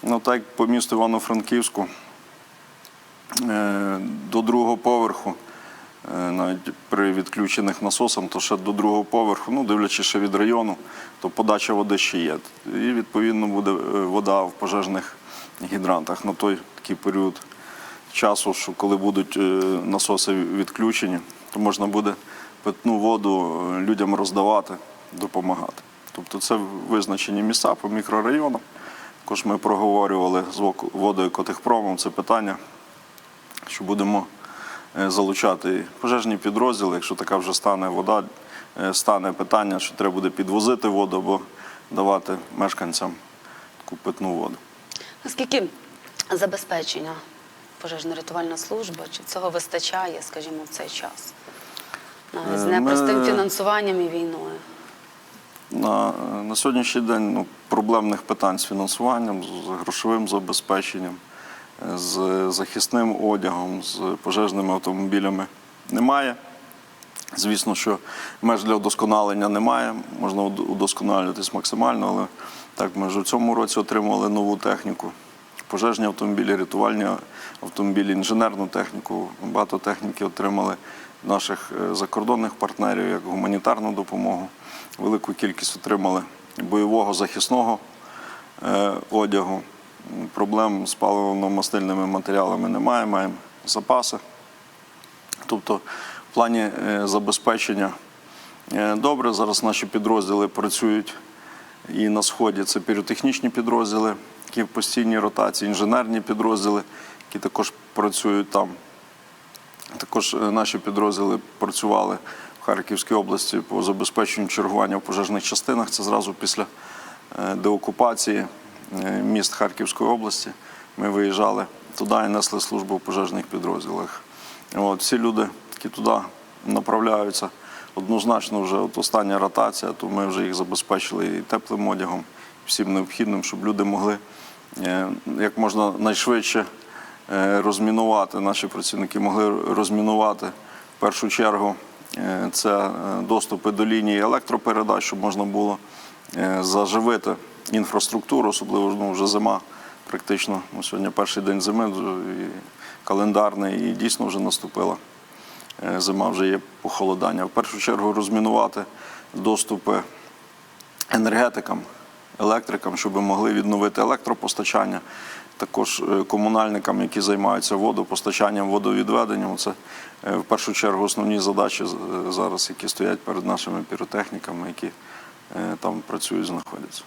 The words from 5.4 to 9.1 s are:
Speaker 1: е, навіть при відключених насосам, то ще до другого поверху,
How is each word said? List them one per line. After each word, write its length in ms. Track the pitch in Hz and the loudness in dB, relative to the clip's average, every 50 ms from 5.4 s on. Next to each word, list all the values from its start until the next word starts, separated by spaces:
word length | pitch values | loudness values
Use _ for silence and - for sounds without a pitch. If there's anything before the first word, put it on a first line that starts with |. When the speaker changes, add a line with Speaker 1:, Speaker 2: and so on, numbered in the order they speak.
| - - - - - - - - - - - - - - - | -12 -18 -18 -18 -18 -18 -18 -20 -20 -20 -20 -18 -12 -8 -4
Speaker 1:
е, 160 | 90 90 90 | -2 -2 -2
навіть 280 | 87 90 87 90 92 92 87 - - - - - | 0 0 0 0 -2 -4 -6 -10 -12 -12 -6 -4
при 240 | - 98 101 98 92 | 2 2 4 4 4
відключених 680 | 95 92 - - 110 104 95 - - 104 98 92 - 113 | 2 -2 -2 -2 -2 0 0 2 0 0 0 0 0 -2
насосам, 460 | 101 95 - 120 117 - - 92 90 | -2 2 2 2 2 2 -2 -4 -4
то 120 | - 92 | -4 -4
ще 160 | - - 107 | -2 0 -2
до 160 | 95 92 104 104 | 0 0 -2 0
другого 320 | 101 104 107 104 107 104 | 2 4 4 4 4 2
поверху, 480 | - | 2